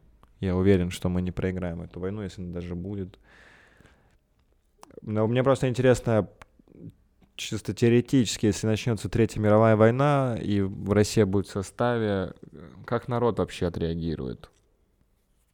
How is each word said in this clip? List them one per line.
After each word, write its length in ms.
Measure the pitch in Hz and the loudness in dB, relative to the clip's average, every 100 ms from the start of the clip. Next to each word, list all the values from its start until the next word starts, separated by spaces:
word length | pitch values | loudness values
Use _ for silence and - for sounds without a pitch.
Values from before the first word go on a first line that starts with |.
| _ _ _ _ | _ _ _ _
Я 140 | 95 | -2
уверен, 360 | 92 95 95 87 | 2 4 4 2
что 180 | - 90 | -4 -4
мы 140 | 90 | -2
не 100 | 90 | -4
проиграем 500 | - 92 92 87 85 | -4 -6 -4 -8 -10
эту 180 | 85 87 | -14 -10
войну, 220 | 92 107 | -8 -8
если 200 | 95 - | -10 -12
она 100 | 90 | -10
даже 220 | 87 87 | -10 -8
будет. 440 | 87 92 101 92 - _ - - - _ _ _ _ _ _ _ _ _ _ _ _ - - | -10 -8 -10 -10 -14 _ -20 -20 -20 _ _ _ _ _ _ _ _ _ _ _ _ -20 -16
Но 240 | - 107 110 | -4 0 2
мне 160 | 123 | 2
просто 260 | 131 131 131 | 2 2 0
интересно, 600 | 123 127 117 120 110 - _ - _ _ - - - _ _ _ - | 2 4 4 2 0 0 _ -20 _ _ -20 -20 -20 _ _ _ -14
чисто 360 | - 110 - | -8 -6 -6
теоретически, 720 | 101 117 120 120 139 104 - 107 | 0 4 4 4 2 2 0 0
если 200 | - 110 | 0 0
начнется 420 | 107 127 110 98 | -2 -2 -4 -2
Третья 320 | 113 110 - | 0 0 0
мировая 360 | 107 107 113 107 | 2 6 6 6
война, 600 | 110 127 147 143 127 110 | 6 4 2 2 0 -4
и 220 | - 101 95 - 98 | -2 -2 -2 -4 0
Россия 380 | 101 101 113 98 | 2 2 2 2
будет 200 | 98 92 | 0 -2
в 60 | |
составе, 840 | 104 92 - 120 117 107 98 90 - - 73 73 73 | -6 -8 -4 -2 0 -2 -2 -4 -10 -20 -20 -20 -20
как 240 | - 120 - | -4 -4 -2
народ 300 | 120 120 92 | 0 0 0
вообще 280 | 87 - 87 | -4 -2 -4
отреагирует? 840 | 87 82 82 82 76 64 57 - _ _ _ _ _ _ _ _ _ _ | -2 -4 -2 -4 -4 -6 -10 -16 _ _ _ _ _ _ _ _ _ _